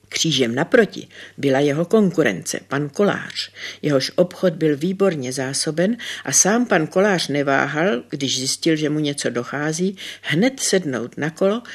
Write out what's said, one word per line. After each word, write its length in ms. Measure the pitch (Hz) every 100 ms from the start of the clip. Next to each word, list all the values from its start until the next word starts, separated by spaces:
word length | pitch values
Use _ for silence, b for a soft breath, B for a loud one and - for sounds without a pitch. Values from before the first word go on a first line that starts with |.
| -
Křížem 460 | - 165 151 120 123
naproti 520 | 160 240 208 - - B B B
byla 220 | 139 135
jeho 260 | 147 143 175
konkurence, 760 | 226 196 160 123 85 - - -
pan 220 | 139 147
Kolář. 640 | - - - - - - B B B
Jehož 300 | 151 135 131 -
obchod 380 | 180 - 185
byl 240 | 151 156 139
výborně 560 | 175 190 196 156 127
zásoben 640 | 131 131 139 160 156 190 240 B B -
a 60 |
sám 340 | - 185 226 240
pan 220 | 185 156
Kolář 400 | 185 208 180 -
neváhal, 760 | 143 143 135 139 151 185 240 -
když 280 | 147 131 131
zjistil, 380 | 131 - 165 156
že 140 | 151
mu 100 | 151
něco 300 | 147 139 123
dochází, 680 | 123 120 135 151 160 185 196 B B
hned 320 | - 147 254 262
sednout 580 | - 190 160 123 123 -
na 120 | 151
kolo, 320 | 160 196 226 -